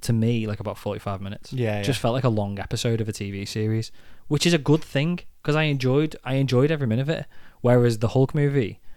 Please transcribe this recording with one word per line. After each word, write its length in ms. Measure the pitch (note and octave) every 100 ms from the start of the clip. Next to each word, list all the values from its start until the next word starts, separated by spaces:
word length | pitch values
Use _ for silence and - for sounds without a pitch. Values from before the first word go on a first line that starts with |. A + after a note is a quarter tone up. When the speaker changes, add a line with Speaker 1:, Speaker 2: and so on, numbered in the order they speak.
Speaker 1:
to 120 | -
me 340 | A#2 A2 A#2+ G#2+
like 120 | G#2
about 180 | G#2 F#2+
forty-five 440 | - G2 - G2
minutes. 320 | G2 G2+ -
Speaker 2:
Yeah, 280 | C3 A#2 G#2
Speaker 1:
Just 160 | G2+ B2+
Speaker 2:
yeah. 20 |
Speaker 1:
felt 120 | A#2+ B2+
like 80 |
a 60 | B2
long 300 | G#2+ G2+ G2+
episode 420 | - A#2 B2 A2+
of 60 | A2
a 60 |
T 160 | G#2 G2+
V 140 | G2 G2
series, 460 | A2+ G#2+ A2+ A2 - - - -
which 180 | D3 F3
is 80 |
a 40 | E3+
good 260 | C3+ D#3
thing, 360 | - C#3 D3+ F3 - -
'cause 120 | - D3+
I 80 |
enjoyed, 520 | D#3 C#3 B2+ C3+ D#3 -
I 120 | - C3+
enjoyed 360 | C3+ B2 C#3+
every 160 | D#3+ C3+
minute 160 | A2
of 60 | C#3
it. 160 | D#3+ - - - -
Whereas 380 | A#2+ B2 A#2+ G#2+
the 100 | G#2+
Hulk 240 | C3 C3+
movie, 460 | D#3 C#3+ C#3 G2+ G2 -